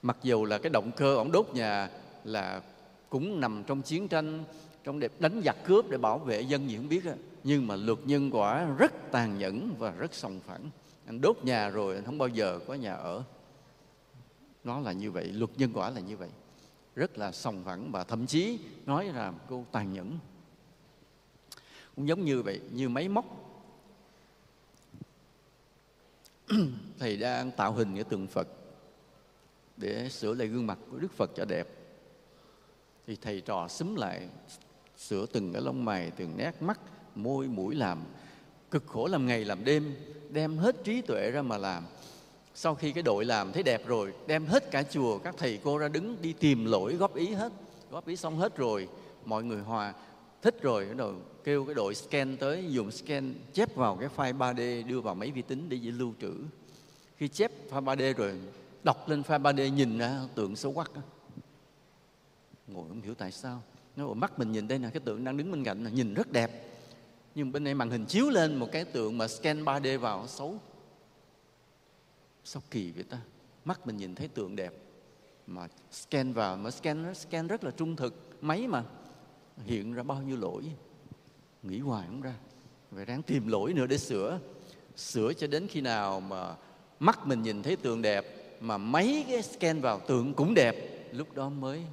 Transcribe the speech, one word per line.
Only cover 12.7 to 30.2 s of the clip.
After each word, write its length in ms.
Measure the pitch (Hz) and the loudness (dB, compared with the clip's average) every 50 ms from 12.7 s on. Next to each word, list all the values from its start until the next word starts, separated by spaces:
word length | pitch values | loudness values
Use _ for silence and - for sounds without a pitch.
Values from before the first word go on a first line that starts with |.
| 131 | -6
nhà 180 | 143 123 104 | -6 -4 -4
ở. 300 | 92 73 - 87 87 107 131 - - - - - - - - - - - - - - _ _ _ - - - - - _ - - - _ - | -4 -4 -4 -4 -4 -4 -6 -10 -14 -20 -20 -20 -20 -20 -20 -20 -20 -20 -20 -20 -20 _ _ _ -20 -20 -20 -20 -20 _ -20 -20 -20 _ -8
Nó 160 | 120 120 143 | -6 -4 -4
là 120 | 143 110 | -2 -4
như 180 | 90 92 101 107 | -4 -4 -4 -4
vậy, 140 | 90 90 85 | -4 -4 -4
luật 260 | 87 95 107 117 107 - | -4 -2 -2 -2 -2 0
nhân 140 | - 135 123 110 | 0 0 2 2
quả 160 | 107 92 110 | 0 -2 -2
là 100 | 131 117 | -4 -6
như 160 | 90 92 107 | -8 -8 -8
vậy. 120 | 95 92 85 - - - - - - - - - _ _ _ - | -10 -10 -14 -14 -18 -20 -20 -20 -20 -20 -20 -20 _ _ _ -2
Rất 240 | 120 151 190 - 110 | -2 -2 -2 0 -4
là 140 | 104 98 | -4 -4
sòng 300 | 87 - - 135 107 95 87 | -4 -4 -4 -4 -4 -4 -6
phẳng 280 | 95 90 90 110 156 | -6 -6 -6 -6 -4
và 120 | 104 95 90 | -4 -4 -2
thậm 220 | - 117 113 120 | -2 -2 -2 -2
chí 320 | 131 143 156 180 220 240 226 - - - - - | 2 2 2 4 2 0 -4 -8 -14 -16 -12 -2
nói 180 | 139 139 156 196 | 0 0 0 0
là 280 | 202 151 123 110 95 87 80 - - | -2 -4 -4 -4 -4 -6 -8 -10 -10
câu 180 | 127 127 123 120 | -10 -10 -8 -4
tàn 200 | - 113 104 98 | -4 -2 -2 -2
nhẫn. 260 | 95 98 90 104 151 170 - - - - - - - - - - - _ - - - - - _ _ _ _ _ _ - _ - - - - - - - - - - | -4 -6 -6 -6 -8 -8 -10 -12 -20 -20 -20 -20 -20 -20 -20 -20 -20 _ -20 -20 -20 -20 -20 _ _ _ _ _ _ -20 _ -20 -20 -20 -20 -20 -20 -20 -20 -16 -6
Cũng 120 | - 143 147 | -2 2 2
giống 160 | 160 190 190 | 2 2 4
như 180 | 151 135 123 | 2 2 2
vậy, 180 | 113 104 98 - - - | 2 0 -4 -4 -6 -8
như 160 | 117 123 135 123 | -4 -2 0 0
máy 200 | 120 135 165 190 | 0 0 0 2
móc. 160 | 202 214 - - - - - - - - - - - - - - - - - - _ - - _ _ _ - - _ _ _ _ _ - - _ - - - _ _ _ - _ _ _ _ _ _ _ _ _ _ _ _ _ _ _ _ - _ _ _ - _ _ _ - | 2 0 0 -2 -12 -16 -18 -18 -20 -20 -20 -20 -20 -20 -20 -20 -20 -20 -20 -20 _ -20 -20 _ _ _ -20 -20 _ _ _ _ _ -20 -20 _ -20 -20 -20 _ _ _ -20 _ _ _ _ _ _ _ _ _ _ _ _ _ _ _ _ -20 _ _ _ -20 _ _ _ 2
<clears throat> 500 | 208 220 185 139 123 117 - - - - | 4 4 4 4 2 -4 -8 -12 -8 -4
Thầy 180 | 131 117 104 | -2 -2 0
đang 340 | 101 113 123 123 123 127 127 | 0 0 0 0 0 -2 -2
tạo 220 | 123 - 104 101 | 0 2 2 2
hình 220 | 110 123 113 101 95 | 4 4 2 2 2
cái 100 | 98 110 | -4 -2
tượng 220 | - 110 95 95 | -2 -2 -2 -2
Phật 220 | 98 - - 87 - - - - - - - - - - _ - _ _ - _ _ _ _ _ _ _ _ _ _ _ | -2 -2 -2 -2 -2 -10 -20 -20 -20 -20 -20 -20 -20 -20 _ -20 _ _ -20 _ _ _ _ _ _ _ _ _ _ _
để 320 | - 104 98 107 110 120 131 | -6 -4 -4 -2 -2 -4 -6
sửa 260 | - - | -6 -2